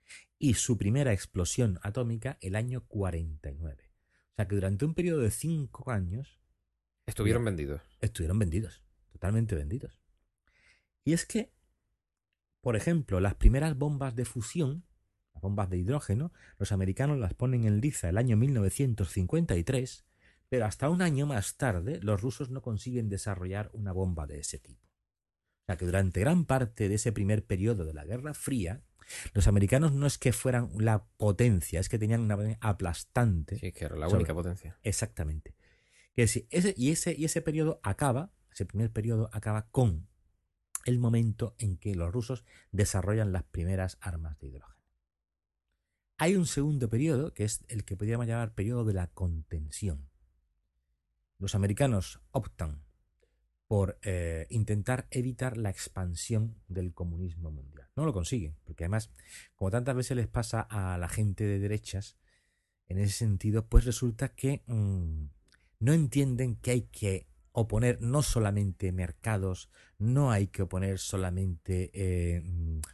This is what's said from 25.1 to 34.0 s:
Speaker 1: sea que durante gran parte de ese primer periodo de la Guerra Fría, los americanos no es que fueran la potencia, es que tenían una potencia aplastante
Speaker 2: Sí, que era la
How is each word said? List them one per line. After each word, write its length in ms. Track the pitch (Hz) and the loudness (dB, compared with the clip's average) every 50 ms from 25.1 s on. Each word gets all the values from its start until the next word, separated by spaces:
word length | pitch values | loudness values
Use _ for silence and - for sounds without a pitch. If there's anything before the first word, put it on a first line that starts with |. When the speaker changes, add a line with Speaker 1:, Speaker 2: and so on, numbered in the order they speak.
| _ _ _ _ _ _ _ _ _ _ - | _ _ _ _ _ _ _ _ _ _ -8
Speaker 1:
sea 120 | - 90 | -8 -6
que 80 | - 92 | -4 -2
durante 340 | 87 87 98 98 92 - 92 | 0 2 2 2 2 2 2
gran 260 | 101 139 170 180 156 | 4 4 4 4 4
parte 440 | - 135 131 127 110 - - 110 95 | 2 2 0 0 -2 -2 0 0 2
de 60 | 104 | 2
ese 160 | 107 - 120 | 2 0 0
primer 340 | 104 104 101 98 107 104 - | 0 0 2 2 2 2 0
periodo 400 | - 104 90 98 113 117 104 82 | 0 -2 0 2 0 0 0 -2
de 80 | 78 78 | -6 -6
la 120 | 73 73 | -10 -8
Guerra 280 | 80 104 123 135 151 147 | -8 -8 -8 -8 -10 -10
Fría, 480 | - - 143 139 117 90 80 107 - - _ _ _ - - - - - - - | -8 -6 -4 -2 -2 -2 -2 -6 -8 -12 _ _ _ -20 -16 -14 -12 -8 -2 2
los 140 | 104 95 | 6 6
americanos 460 | - - 101 101 190 - 139 160 156 139 | 8 8 8 6 6 6 6 6 4 4
no 120 | 139 143 | 4 2
es 120 | 143 - | 2 0
que 160 | - - 131 117 | 2 2 2 2
fueran 360 | - - 131 123 120 120 - - | 2 2 2 2 2 0 -2 -2
la 280 | 107 110 113 110 104 - - _ | 2 2 4 4 2 0 -4 _
potencia, 640 | - 110 104 95 - 120 123 104 87 - - - 82 | 0 2 2 4 6 6 6 4 4 2 0 -2 -2
es 100 | 95 - | -2 0
que 80 | - | -2
tenían 240 | 107 107 107 117 117 | 0 2 2 2 2
una 140 | 117 107 104 | 2 0 0
potencia 240 | 98 104 107 113 113 | 0 0 -2 -4 -2
aplastante 960 | - 110 98 - 98 85 82 - - _ - 123 120 110 92 82 73 - 101 | 0 0 0 0 0 -4 -4 -4 -6 _ 0 2 4 4 4 2 0 -4 -6
Speaker 2:
Sí, 140 | - - 92 | -6 -6 -8
que 140 | - - 85 | -8 -6 -8
era 100 | 76 80 | -6 -4
la 120 | 78 | -2